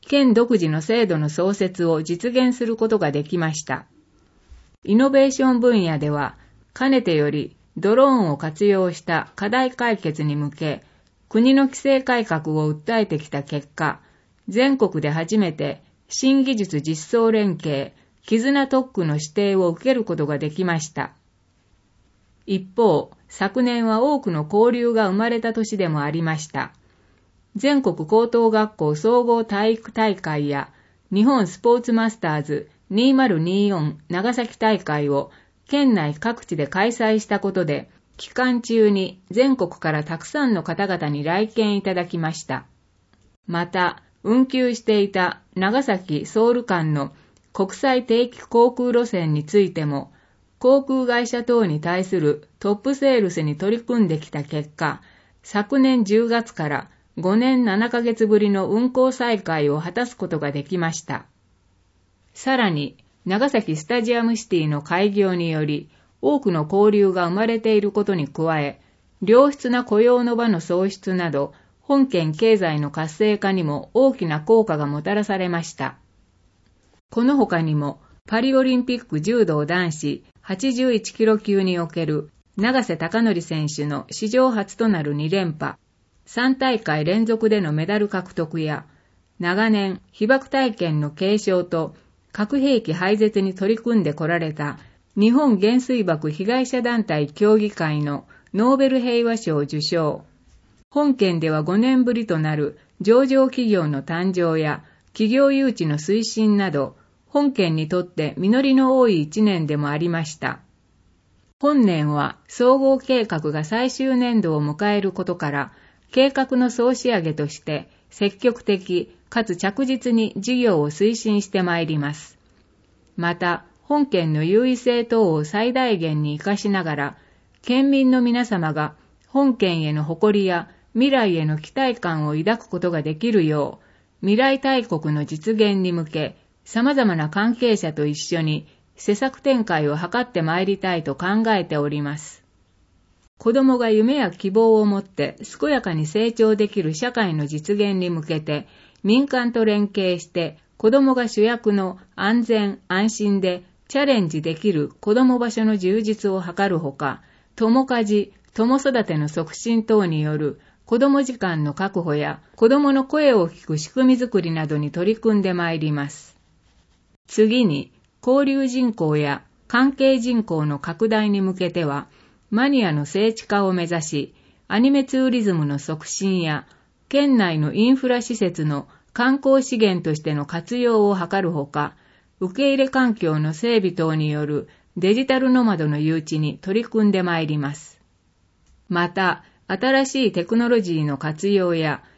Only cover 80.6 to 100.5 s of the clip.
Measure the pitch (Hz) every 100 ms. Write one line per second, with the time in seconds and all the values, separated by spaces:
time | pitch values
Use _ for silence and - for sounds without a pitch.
80.6 | 269 247 254 220 214 - 220 214 208 196
81.6 | 190 175 165 165 156 151 151 _ _ -
82.6 | 220 262 - 160 165 226 226 175 160 160
83.6 | 151 151 147 143 - - 214 254 262 220
84.6 | 190 - 226 180 147 147 156 196 175 156
85.6 | 143 - _ _ _ _ _ - 254 262
86.6 | 262 233 - 151 151 208 226 220 220 208
87.6 | 165 151 165 214 208 190 185 - 156 165
88.6 | 156 143 - _ _ _ _ - 175 190
89.6 | 226 214 196 185 _ - 214 262 - 269
90.6 | 262 214 170 151 147 151 190 214 208 185
91.6 | 175 165 156 - _ _ _ - 214 277
92.6 | 277 240 220 165 185 208 214 208 190 185
93.6 | 190 220 240 226 156 147 160 170 160 151
94.6 | 147 - - _ _ - 214 254 294 202
95.6 | 208 247 254 247 180 156 156 151 196 254
96.6 | 254 254 240 233 214 151 147 - 208 214
97.6 | 208 - 160 151 147 143 - - _ 190
98.6 | 240 262 269 262 247 233 233 226 175 151
99.6 | 147 151 147 170 156 - - _ _